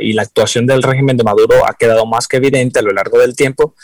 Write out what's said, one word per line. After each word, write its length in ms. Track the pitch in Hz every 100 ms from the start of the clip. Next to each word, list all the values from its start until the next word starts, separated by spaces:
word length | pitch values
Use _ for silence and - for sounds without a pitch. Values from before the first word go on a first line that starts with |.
y 100 | 110
la 120 | 107
actuación 440 | 101 - 107 120 123
del 160 | 131
régimen 320 | 127 131 135 123
de 80 |
Maduro 420 | 110 104 113 127 -
ha 100 | -
quedado 300 | 117 113 113
más 220 | 117 -
que 100 | 131
evidente 420 | 135 131 123 123
a 20 |
lo 100 | 104
largo 260 | 98 95 117
del 180 | 123 120
tiempo 360 | 135 135 151 -